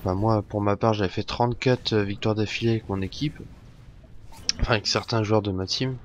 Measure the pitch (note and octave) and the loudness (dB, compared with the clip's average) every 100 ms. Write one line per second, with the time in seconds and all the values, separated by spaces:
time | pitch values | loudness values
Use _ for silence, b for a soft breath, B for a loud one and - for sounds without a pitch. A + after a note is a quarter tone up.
0 | G2+ F#2 G#2+ A2 G2 G#2 G2+ G2+ A#2 G#2+ | 0 2 4 2 2 -2 0 2 2 2
1 | F#2+ - G#2 - A#2+ A#2 - B2+ - A2 | 0 -2 -6 0 0 2 2 2 2 0
2 | G2+ G2+ A2+ G#2+ G#2+ - A2+ A2+ - G2 | 0 -2 0 0 0 0 0 0 -2 -4
3 | F#2+ - D3 - - - - - - - | -4 -4 -6 -6 -16 -18 -20 -20 -20 -20
4 | - - - - - - - A2+ - A2+ | -20 -18 -18 -18 -4 -2 2 2 2 -2
5 | - A#2 G#2 G#2+ G2+ F#2 F#2+ - C3 B2+ | 0 0 4 4 2 -2 -4 -2 -2 -4